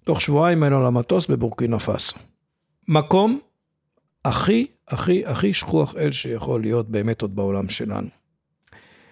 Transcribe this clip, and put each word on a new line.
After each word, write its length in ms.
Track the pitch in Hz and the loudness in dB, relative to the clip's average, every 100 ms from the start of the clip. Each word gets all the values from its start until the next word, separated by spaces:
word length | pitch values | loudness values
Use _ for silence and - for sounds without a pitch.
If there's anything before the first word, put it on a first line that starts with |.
תוך 180 | - 156 | -2 -2
שבועיים 420 | - 143 170 165 | 2 2 4 4
היינו 140 | 143 135 | 4 4
על 80 | 127 | 2
המטוס 420 | 120 120 185 - | 2 2 0 2
בבורקינה 520 | 127 117 - 120 113 | 0 -2 -2 -2 0
פאסו. 360 | - 98 - - - _ _ _ _ _ - | -2 -2 -4 -8 -16 _ _ _ _ _ 0
מקום 520 | 151 151 190 214 269 - _ _ _ _ _ _ _ 131 | 2 4 4 4 0 -6 _ _ _ _ _ _ _ -4
הכי, 420 | 127 175 220 277 _ - | 0 2 2 0 _ -8
הכי, 380 | 131 180 185 - | -4 0 0 0
הכי 280 | 120 196 | -2 0
שכוח 420 | 185 - 160 143 - | -2 0 0 0 -2
אל 160 | 151 | -4
שיכול 500 | 135 131 117 127 123 | -4 -6 -6 -2 -2
להיות 280 | 107 117 110 | 0 -2 -2
באמת 320 | 110 110 113 | -2 -2 -2
עוד 140 | 104 98 | -4 -4
בעולם 340 | 98 98 95 | -2 -2 -4
שלנו. 380 | - 104 101 98 - _ _ _ _ _ - _ _ _ | -6 -6 -6 -8 -14 _ _ _ _ _ -20 _ _ _